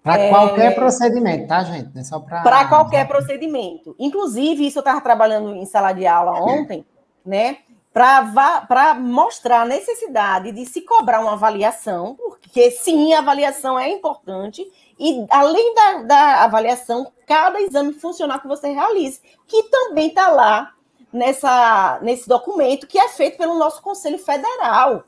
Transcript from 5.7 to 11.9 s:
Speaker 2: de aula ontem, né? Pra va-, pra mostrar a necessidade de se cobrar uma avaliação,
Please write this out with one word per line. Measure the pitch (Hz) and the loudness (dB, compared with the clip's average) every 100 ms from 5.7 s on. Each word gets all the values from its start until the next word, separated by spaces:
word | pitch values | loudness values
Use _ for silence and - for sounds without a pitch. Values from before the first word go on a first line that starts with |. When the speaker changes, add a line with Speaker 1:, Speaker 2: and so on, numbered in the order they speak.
| 214 196 | -2 0
Speaker 2:
de | 185 185 | 0 0
aula | 175 175 175 | 2 0 -2
ontem, | 190 277 294 175 - _ _ _ 185 | -2 -2 -4 -12 -16 _ _ _ -8
né? | 196 233 285 _ _ _ | -4 -2 -4 _ _ _
Pra | - 254 269 | 2 6 6
va-, | 220 214 277 339 | 4 2 2 0
pra | - 247 294 | 0 2 2
mostrar | 262 247 247 370 - 247 240 | 2 -2 0 0 -2 0 0
a | 233 | 2
necessidade | 277 392 453 440 240 202 190 190 | -4 -6 -8 -6 -2 -2 -2 -6
de | 208 247 | -12 -12
se | 359 | -12
cobrar | 370 453 220 226 | 0 0 2 0
uma | 226 | 0
avaliação, | 208 214 208 214 226 - | -2 -2 0 -2 -4 -8